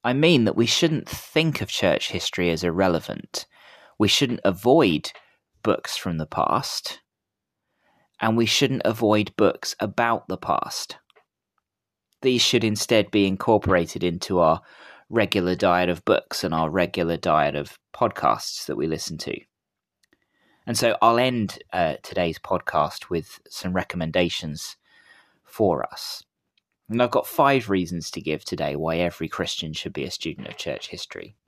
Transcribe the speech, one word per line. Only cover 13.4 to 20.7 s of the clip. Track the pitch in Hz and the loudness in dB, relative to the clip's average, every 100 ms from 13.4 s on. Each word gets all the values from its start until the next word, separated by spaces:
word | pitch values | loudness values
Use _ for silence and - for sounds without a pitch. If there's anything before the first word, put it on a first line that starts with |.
| - 107 92 90 85 - | 2 2 4 2 0 -2
into | 90 85 - 92 | -2 -2 -2 4
our | 80 80 - - - - _ | 4 2 -4 -20 -20 -20 _
regular | 113 107 101 90 | -2 2 2 0
diet | 90 98 87 90 | 2 2 4 2
of | 85 | 0
books | - - - - | 2 2 2 -6
and | 90 | -2
our | 80 80 | 0 0
regular | 92 87 92 85 82 | 0 0 0 -2 0
diet | 87 78 73 | 2 2 2
of | 73 71 - _ | -2 -8 -14 _
podcasts | - 117 - 64 53 - - | -2 -2 2 0 0 -4 -10
that | - | -8
we | - | -4
listen | 80 78 - 80 | -4 -4 -8 -10
to. | - - _ _ _ _ _ _ _ _ _ _ _ _ | -10 -10 _ _ _ _ _ _ _ _ _ _ _ _
And | - | -6